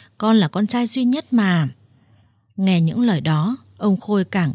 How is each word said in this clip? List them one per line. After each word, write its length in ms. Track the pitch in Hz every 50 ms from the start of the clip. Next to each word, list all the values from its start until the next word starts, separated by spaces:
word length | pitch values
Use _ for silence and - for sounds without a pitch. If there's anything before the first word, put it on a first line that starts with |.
| - _ _ -
con 180 | - 220 226
là 120 | 220 190 147
con 180 | - 190 214
trai 200 | 208 - 240 240
duy 180 | 226 - 262 254
nhất 280 | 240 254 302 - - 254
mà." 360 | 226 208 190 180 165 151 127 - _ _ _ _ _ _ _ _ _ _ _ _ _ _ _ -
Nghe 240 | - 190 190 185 170
những 200 | 165 160 - 233
lời 200 | 247 233 190 147
đó, 360 | 135 160 156 151 156 208 254 - - - -
ông 240 | - - 208 190 185
Khôi 240 | - - 208 196 185
càng 300 | - - 196 170 143